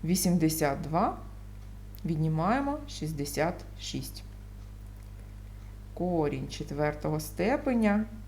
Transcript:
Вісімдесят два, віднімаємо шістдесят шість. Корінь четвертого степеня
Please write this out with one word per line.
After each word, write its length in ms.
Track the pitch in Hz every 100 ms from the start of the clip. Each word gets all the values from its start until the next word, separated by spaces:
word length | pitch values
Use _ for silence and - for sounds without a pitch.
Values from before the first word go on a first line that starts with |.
Вісімдесят 760 | 160 185 185 175 156 156 147 139
два, 360 | 143 160 240 392 - - - - - - - - 156
віднімаємо 720 | 165 156 156 170 254 277 294 277
шістдесят 640 | - 156 151 143 139 160 180 - -
шість. 440 | - 135 127 - - - - - - - - - - - - - - - - - -
Корінь 540 | - 180 170 147 135 127
четвертого 720 | - 151 143 151 151 156 156
степеня 840 | 151 - 185 285 277 240 214 208 220 -